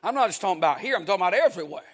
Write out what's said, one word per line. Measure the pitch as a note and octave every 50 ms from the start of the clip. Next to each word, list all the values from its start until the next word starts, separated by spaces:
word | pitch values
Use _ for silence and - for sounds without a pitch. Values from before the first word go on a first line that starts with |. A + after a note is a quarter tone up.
| -
I'm | G#3 B3
not | C#4 B3+ A3
just | - -
talking | - G3 F#3 D#3
about | D#3+ D#3+ D3 -
here. | - B3+ C4+
I'm | G#3+ E3+
talking | D#3 G3+ F#3+
about | F3+ F3+ F3+
everywhere. | A#3+ D#4+ D4 A3 F3+ D#3+ D3+ D3+ D3+ - -